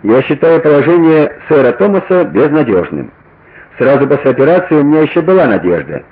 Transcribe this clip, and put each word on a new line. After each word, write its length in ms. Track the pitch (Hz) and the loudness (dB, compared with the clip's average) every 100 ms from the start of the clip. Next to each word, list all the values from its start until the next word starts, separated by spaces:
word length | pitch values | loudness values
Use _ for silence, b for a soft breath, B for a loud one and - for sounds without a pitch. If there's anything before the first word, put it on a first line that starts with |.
Я 200 | 101 123 | 2 0
считаю 400 | 135 143 165 165 | 0 -2 2 2
положение 720 | 156 143 135 175 165 156 147 - - | 2 2 2 2 2 2 0 -6 -2
сэра 240 | 151 123 | 0 0
Томаса 500 | - 202 190 - 180 | 0 0 -2 0 -2
безнадёжным. 880 | 151 175 160 151 127 92 80 76 62 _ _ _ B B B - | 0 0 0 0 0 -2 -4 -10 -12 _ _ _ B B B -4
Сразу 300 | 127 135 139 | 0 0 0
после 240 | 143 135 | 0 -2
операции 440 | 123 139 180 180 151 | 0 0 0 0 0
у 80 | |
меня 180 | 143 156 | 2 0
ещё 200 | 151 175 | 0 -2
была 240 | 160 190 143 | 0 0 2
надежда. 580 | 98 87 85 69 73 - | -2 -2 -4 -6 -12 -14